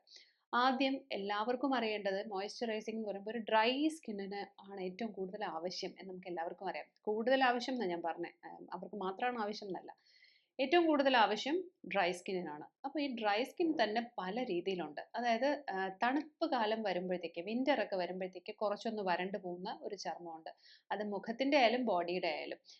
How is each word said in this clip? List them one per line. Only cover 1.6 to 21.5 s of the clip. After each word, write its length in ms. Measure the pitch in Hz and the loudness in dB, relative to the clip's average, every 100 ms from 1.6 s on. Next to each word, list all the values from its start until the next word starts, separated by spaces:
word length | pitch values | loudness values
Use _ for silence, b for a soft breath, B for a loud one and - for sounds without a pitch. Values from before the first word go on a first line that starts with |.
| 277 254 | 2 2
അറിയേണ്ടത് 540 | 226 208 196 190 220 | 0 0 0 -2 -2
മോയ്സ്ചറൈസിംഗ് 680 | 190 202 - 226 214 220 220 | -4 -4 -4 -4 -2 -4 -4
എന്ന് 120 | 214 | -4
പറയുമ്പോൾ 220 | 196 196 | -6 -6
ഒരു 80 | 233 | -6
ഡ്രൈ 300 | 208 220 226 269 311 | 2 4 4 4 2
സ്കിന്നിന് 540 | 311 - 202 196 202 196 - | 0 -6 -6 -6 -6 -8 -12
ആണ് 200 | 196 196 | -14 -8
ഏറ്റവും 300 | 185 185 226 | -6 -4 -6
കൂടുതൽ 320 | 190 190 208 | -4 -6 -6
ആവശ്യം 460 | 196 160 175 - 190 | -6 -4 -4 -4 -6
എന്ന് 200 | - 190 | -8 -12
നമുക്ക് 180 | 185 185 | -12 -8
എല്ലാവർക്കും 400 | 165 170 180 190 | -6 -6 -6 -6
അറിയാം. 180 | 151 - _ | -6 -8 _
കൂടുതൽ 420 | - 214 226 269 | -2 0 4 4
ആവശ്യം 300 | 262 247 240 | 6 2 0
എന്നാണ് 180 | 254 190 | -2 0
ഞാൻ 100 | 175 | 0
പറഞ്ഞത്, 340 | 170 170 170 - | -2 -4 -6 -10
ഏഹ്, 240 | - 170 - | -16 -16 -12
അവർക്ക് 240 | 185 185 208 | -12 -10 -6
മാത്രമാണ് 440 | 185 190 247 240 | -4 -2 -2 0
ആവശ്യം 280 | 208 214 202 | -2 -4 -6
എന്നല്ല. 240 | 180 - - b b b b b b | -8 -8 -18 b b b b b b
ഏറ്റവും 260 | 262 349 330 | 4 6 8
കൂടുതൽ 320 | 294 269 254 | 6 8 8
ആവശ്യം 380 | 202 220 262 339 359 - - | 6 4 0 -2 -2 -10 -4
ഡ്രൈ 260 | 185 180 | 2 2
സ്കിന്നിനാണ്. 540 | 180 - 185 160 151 - _ | 0 -4 -4 -2 -6 -8 _
അപ്പോൾ 160 | 277 320 | -6 -2
ഈ 80 | 285 226 | -2 0
ഡ്രൈ 280 | 214 208 | 0 2
സ്കിൻ 260 | 262 - 330 | 0 0 2
തന്നെ 280 | 302 214 220 233 - | 4 2 2 -2 -4
പല 260 | 185 220 | -4 -2
രീതിയിലുണ്ട്. 580 | 247 175 175 185 156 147 - 226 | -2 -2 -2 -2 -4 -8 -8 -4
അതായത്, 340 | 240 226 269 285 - | 0 2 2 0 -2
ഏഹ്, 220 | 190 190 185 | -2 -2 0
തണുപ്പ് 560 | 240 277 - - 320 | 0 0 -2 -4 0
കാലം 320 | 254 214 226 | 2 2 0
വരുമ്പോഴത്തേക്ക്, 580 | 214 180 180 180 170 - | 0 0 0 -2 -4 -6
വിന്റർ 400 | 175 226 262 262 | -2 0 2 2
ഒക്കെ 140 | 202 190 | 0 -2
വരുമ്പോഴത്തേക്ക് 600 | 175 185 185 185 - 214 | -2 -4 -6 -8 -12 -4
കുറച്ചൊന്ന് 480 | 202 202 233 214 | -2 -2 -4 -4
വരണ്ടു 340 | 185 175 185 196 | 0 0 0 -4
പോകുന്ന 420 | 185 175 196 311 | -6 -8 -8 -8
ഒരു 140 | 240 202 | -8 -8
ചർമ്മമുണ്ട്. 560 | 180 160 170 160 170 - B B B | -6 -8 -8 -12 -14 -16 B B B
അത് 120 | 202 208 | -4 -2
മുഖത്തിൻ്റെ 480 | 196 226 226 269 | -4 -4 -2 4